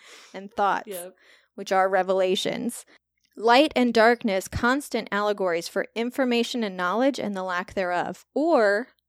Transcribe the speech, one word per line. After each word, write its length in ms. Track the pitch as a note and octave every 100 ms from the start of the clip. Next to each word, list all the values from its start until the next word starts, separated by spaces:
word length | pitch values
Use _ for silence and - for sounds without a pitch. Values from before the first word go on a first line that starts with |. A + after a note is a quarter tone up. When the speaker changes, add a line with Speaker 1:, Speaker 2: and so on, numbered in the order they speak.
| - - -
Speaker 1:
and 180 | F#3 G3
thoughts, 340 | - G3 - G#3+
Speaker 2:
Yep. 280 | F3+ F3+ - _ _ _ -
Speaker 1:
which 160 | G3
are 160 | F#3+ F#3+
revelations. 1000 | F#3+ F#3 F#3+ F#3 F#3+ - - G3 - - _ _ _ _ -
Light 340 | A3 B3 D#4
and 200 | B3+ B3
darkness, 560 | A3+ A3+ A#3 A3 F#3+ -
constant 580 | - A#3+ C#4 - A#3 -
allegories 560 | G3+ G#3 G#3 F#3 E3 E3+
for 180 | G3 - G#3+
information 680 | A#3+ C4+ B3+ A#3 A#3 B3
and 140 | G#3+ F#3
knowledge 440 | F3+ G#3+ C4+ B3+
and 160 | G#3 F#3+
the 60 |
lack 300 | F#3 F3 F#3+
thereof. 520 | G3+ F3+ F3 - F#3+ _
Or, 560 | - D#4+ C#4+ G#3 G3+ C4 _